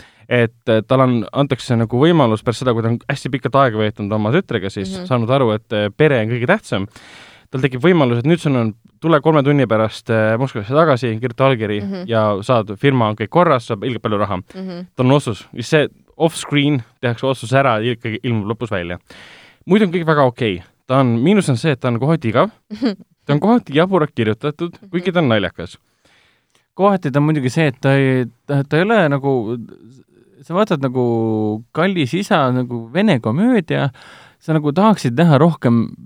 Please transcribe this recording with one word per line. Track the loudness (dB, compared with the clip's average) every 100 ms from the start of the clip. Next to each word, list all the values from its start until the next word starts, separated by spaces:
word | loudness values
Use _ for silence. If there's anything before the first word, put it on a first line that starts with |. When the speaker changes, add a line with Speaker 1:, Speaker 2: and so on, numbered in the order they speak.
| -20 _ -2
Speaker 1:
et, | 0 0 _ 0
äh, | 0 2
tal | 2
on, | 2 0 -2
antakse | -2 -2 -2 -2 -2
nagu | 0 2
võimalus | 4 4 2 0
pärast | -2 -4
seda, | -2
kui | -2
ta | -2
on | -4 -4
hästi | -6 -6
pikalt | -6 0 2
aega | 2 0
veetnud | -2 -2 -4
oma | -2 0
tütrega, | 0 -2 -4 -4
siis | -6 -8 -8
Speaker 2:
Mhm. | -4
Speaker 1:
saanud | -2 0
aru, | 0 0
et, | -2 -4
äh, | -2 -2 0
pere | 2 2
on | -2
kõige | -4 -2
tähtsam. | -2 -2 -6 -6 -10 -20 -20 -20 -20 _
Tal | -4
tekib | -4 0
võimalus, | 2 2 2 2
et | 2
nüüd | 0
sul | 0 0
on, | 0 -4 _ _
tule | 0 2
kolme | 4 2
tunni | 4 2 2
pärast, | 2 0 -4 -2
äh, | 0 2 0
Moskvasse | -2 -6 -2
tagasi, | 2 2 2 0 -4
kirjuta | -6 0 0
allkiri | 2 -2 -4
Speaker 2:
Mhm. | -4 -8 -2
Speaker 1:
ja | 0 2 0
saad, | 0 0 0 -2
firma | 0 2 0
on | -2
kõik | -2
korras, | 2 2 0 -2
saab | -6
ilgelt | -6 -4
palju | -4 -2
raha. | -2 -4 -8 -14
Speaker 2:
Mhm. | -12 -12 -12 -2
Speaker 1:
Tal | 2
on |
otsus. | 2 0 -10 -12
Ja | -12
see | -2 0 0 _ _ -2
off-screen | -2 -2 -4 0 0 -2 -6 -6
tehakse | -6 -4 -4
otsus | -4 -2
ära | 0 2 0
ja | -2 -6
ikkagi | -8 -6
ilmub | -4 -4 -4 -6
lõpus | -6
välja. | -6 -6 -10 _ -20 -20 -20 -20 _ 0
Muidu | 2 2
on |
kõik | -2 0
väga | 2 2
okei. | 0 -4 -4 -10 _ -2
Ta | 0
on, | 2 2
miinus | 2 2 2
on | -2
see, | -2
et | -2
ta | -4
on | -2
kohati | -2 -2 0
igav. | 0 -2 _ -18
Speaker 2:
<laughs> | -6 -4 -6 -12 _ -4
Speaker 1:
Ta |
on | 0
kohati | 2 2 0
jaburalt | 0 2 0 -2 -2
kirjutatud, | -2 -2 -6 -6 -10 -10 -8
kuigi | -4 -2
ta | 0
on | 2
naljakas. | 0 -2 -8 -14 -14 _ _ _ _ _ _ _ _ _
Speaker 3:
Kohati | 0 0 2 0
ta | 0
on | 2
muidugi | 0 0
see, | 0 0
et | 0
ta | 0 2
ei, | 2 0 -2 _ -4
ta, | -4
ta | 0 0
ei |
ole | 2 2 2
nagu, | 0 0 0 -2 -6 -10 -20 -20 -20 _ _ _ _
sa | -6
vaatad | -2 0 0
nagu | 0 0 0 2 0 0 0 -4 -6
Kallis | -2 -2 0 -2
isa, | -2 0 0 2
nagu | 0 -2 -8 -6
Vene | -2 0 0
komöödia, | 0 0 0 0 0 -2 -4 -6 -20 -20 -20 _
sa | -2
nagu | 0 0
tahaksid | 2 2 2 0
näha | 2 4 6
rohkem | 4 2 2 2 0 -8